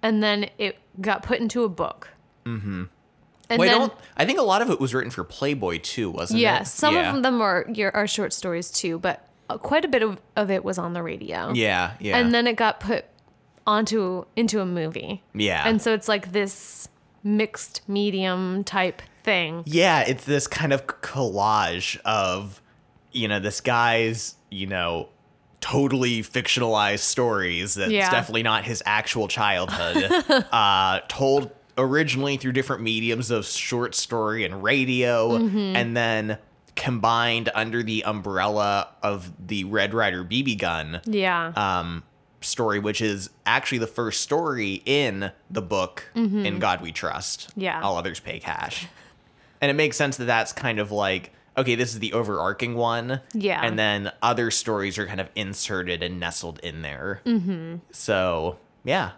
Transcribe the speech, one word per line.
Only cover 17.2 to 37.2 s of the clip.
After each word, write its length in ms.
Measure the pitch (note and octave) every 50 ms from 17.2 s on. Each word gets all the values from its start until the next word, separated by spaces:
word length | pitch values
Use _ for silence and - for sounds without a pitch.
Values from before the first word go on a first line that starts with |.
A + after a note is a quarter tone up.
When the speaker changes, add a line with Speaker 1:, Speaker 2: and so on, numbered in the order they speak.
| -
Speaker 1:
mixed 580 | G3+ G#3 G#3 A3 G#3+ - - - - - - - -
medium 760 | G3 G3+ G3+ G#3 F#3+ F#3+ F#3+ F#3+ F#3 F3+ F#3 F#3 F#3 F#3+ G3+
type 380 | - - G3 F#3 F#3 - - - - _ _ _
thing. 400 | - G#3 F3+ E3+ D#3 D#3+ E3+ E3
Speaker 2:
Yeah, 360 | D3+ D3+ E3 F3 F#3 E3 D3
it's 240 | A#2+ - C3 B2 -
this 220 | - D3 C#3+ C3+ -
kind 260 | - - D#3+ D3 C#3
of 80 | C3
c-, 60 | C3 - - -
collage 960 | - - - C3+ C3 A2+ F#2 G2+ G2+ G#2+ G#2+ G#2+ G2 E2+ F2 F2+ F2 - - - -
of, 580 | - A2 G#2+ G2 F#2 F2+ F#2+ G2+ G2+ F#2+ - _ _ _ _ _ _ _ _ _ _ _
you 140 | - A2+ G#2
know, 120 | G#2 G2+
this 220 | F#2+ G#2 G2+ -
guy's, 720 | - B2+ A#2+ A#2 A#2+ A#2+ A2+ A2+ A2+ A2+ A2+ A2 - - - _ _ _
you 180 | G2+ F#2+ F#2+ G2
know, 420 | G2 F#2 F2 E2+ E2+ E2 - - - _ _ _ _ _ _ _ _ _
totally 600 | - - - C#3 C#3 C#3 C3+ C3 B2+ B2 A#2+ A2+
fictionalized 800 | G#2+ - - B2+ A#2+ - - C3 B2 A#2 A2 G#2+ G#2 G2+ G2+ G#2
stories 760 | - - - - B2+ B2 A2 G2+ F#2 F2+ F2 F2 F2+ G#2 -
that's 160 | G2+ - A3+
Speaker 1:
Yeah. 180 | A3 G3+ G3 F#3
Speaker 2:
definitely 340 | F#3 A#2 - - A2 A#2 A2+
not 220 | A#2 A2 A2 F#2+
his 180 | A#2+ A#2 - -
actual 440 | - G#2 G#2+ G#2+ - - A#2+ G#2+ F#2+
childhood, 840 | - - G#2+ G#2 G2+ F2+ F2+ F#2 - F2+ F2 E2 F2 D#4 - - F4 F4+ - -
Speaker 1:
<laughs> 220 | D#4 C4 F#3+ -
Speaker 2:
uh, 480 | - A#2 G#2+ G2+ G2 F#2+ F#2+ F#2+ F#2+ F2+ - -
told 440 | - - C3+ C3+ C3+ C#3+ C3+ A2 - - _ _ _ -
originally 580 | C3 C3 C3+ D3+ D#3+ D3+ - C3 C3+ C#3+ C#3
through 160 | C3 B2+ B2+
different 300 | B2 C3+ C3 - C#3 G#2 A2+
mediums 480 | A2+ A2 A2 A2+ A#2 A2+ A#2 B2 G#2
of 140 | A#2+ A2 G2+
short 500 | - - - - - B2 A#2+ A#2+ A#2 -
story 480 | - - - A#2+ A#2 A2 G#2+ G#2+ A2+ G#2
and 180 | F2 F#2 G2
radio, 760 | F#2+ G#2+ C3+ C#3 C3 B2+ B2+ B2 B2 A#2+ A#2+ A#2 A2+ A#2 A#2 -
Speaker 1:
Mm-hmm. 360 | A3+ A3 F#3+ G#3+ G#3 F#3+ F#3
Speaker 2:
and 200 | A#2+ A#2+ A#2 A#2
then 420 | A#2+ A#2 A2+ A2+ A2 G#2+ G#2+ G#2+ G#2 - _ _ _ _ - -
combined 760 | - - - B2 A2+ G2+ A2+ A#2 A#2